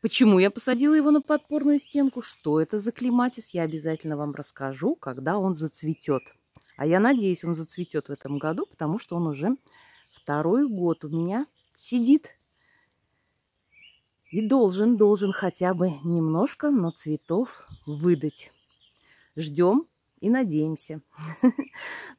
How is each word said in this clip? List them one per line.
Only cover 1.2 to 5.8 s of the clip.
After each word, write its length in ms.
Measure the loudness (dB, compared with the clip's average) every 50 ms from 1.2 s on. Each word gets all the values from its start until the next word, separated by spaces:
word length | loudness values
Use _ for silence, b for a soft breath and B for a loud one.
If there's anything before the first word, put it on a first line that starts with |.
подпорную 580 | 4 2 -2 -2 _ _ -4 0 2 2 2 2
стенку? 420 | 0 _ -2 0 0 0 -2 -4
Что 380 | -12 -12 -20 _ _ 0 0 0
это 200 | 0 0 -2 -4
за 120 | -4 -4
клематис? 580 | -6 -4 -2 0 2 2 2 0 -2 -8 -18 -8
Я 140 | -4 -4 -4
обязательно 540 | -2 -4 -6 -4 -6 -6 -4 -6 -6 -6
вам 160 | -4 -6 -6 -8
расскажу, 640 | -10 -14 -16 _ -10 -8 -8 -8 -4 -4 -4 -4
когда 420 | _ -8 -10 -10 -6 -4 -2 -2
он 160 | 0 0 -2 -2
зацветет. 720 | -2 -6 -8 _ -6